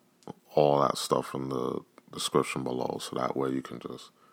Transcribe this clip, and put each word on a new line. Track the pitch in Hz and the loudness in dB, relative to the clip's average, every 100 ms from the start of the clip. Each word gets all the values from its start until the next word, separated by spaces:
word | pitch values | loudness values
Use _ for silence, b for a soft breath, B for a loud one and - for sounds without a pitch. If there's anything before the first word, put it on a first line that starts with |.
| _ _ - - _ | _ _ -18 -18 _
all | 76 73 71 | 4 6 6
that | 67 - | 4 2
stuff | - 65 - | 0 0 0
in | 67 67 | -4 -4
the | 65 62 - - - - | -2 -2 -4 -8 -20 -16
description | - - 71 65 67 | -6 0 2 2 -2
below, | 64 64 - - | -2 -2 -2 -4
so | - | -4
that | 62 64 - | -2 -2 0
way | 67 | 0
you | 65 | -2
can | - 60 | -4 -10
just | - 60 - _ b | -10 -12 -16 _ b